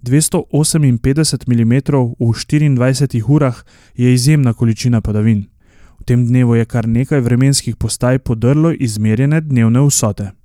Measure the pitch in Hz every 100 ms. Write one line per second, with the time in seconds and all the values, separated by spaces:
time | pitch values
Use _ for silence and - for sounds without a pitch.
0 | 120 139 156 180 - 165 151 160 143 120
1 | 135 139 156 135 - 117 113 127 135 143
2 | 120 123 117 110 - 151 151 131 127 131
3 | 143 120 107 151 139 123 - _ _ -
4 | 123 123 127 156 127 113 117 110 127 117
5 | 107 107 110 107 101 _ _ _ - -
6 | - 123 120 127 123 117 113 120 113 113
7 | 131 147 120 120 135 139 - 110 113 -
8 | 123 131 - 110 120 147 160 156 127 107
9 | 107 110 139 156 156 127 113 120 143 -
10 | 110 98 101 -